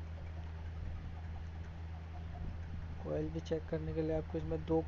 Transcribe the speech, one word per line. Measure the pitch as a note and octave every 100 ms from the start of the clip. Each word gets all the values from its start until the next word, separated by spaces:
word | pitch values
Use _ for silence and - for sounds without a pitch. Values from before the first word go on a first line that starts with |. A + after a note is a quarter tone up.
| - - - - - - - - - - - - - - - - - - - - - - - - - - - - - -
Coil | D#3 D3+ D#3
भी | D#3+
check | - D#3+ -
करने | D#3 D#3
के | D#3
लिए | D#3 D#3+
आपको | D#3 E3
इसमें | D#3 D#3+ D#3
दो, | D#3+